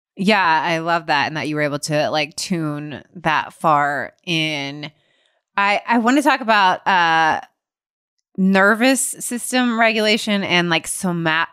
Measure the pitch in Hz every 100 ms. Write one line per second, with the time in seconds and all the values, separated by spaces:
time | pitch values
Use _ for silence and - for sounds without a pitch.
0 | _ - 190 214 180 160 151 165 165 170
1 | 160 147 123 156 139 151 151 143 - 151
2 | 135 151 147 - - 175 156 147 151 120
3 | - 185 165 147 - - 170 147 143 143
4 | 117 - - 165 156 151 139 147 143 -
5 | _ _ _ _ _ - 202 202 - 233
6 | 226 277 285 262 214 214 190 180 - 190
7 | 170 160 160 - - _ _ _ _ _
8 | _ _ _ - 190 190 196 214 254 262
9 | - - - 240 - 254 247 226 226 220
10 | 214 220 - 202 190 175 175 165 - -
11 | 185 170 165 160 165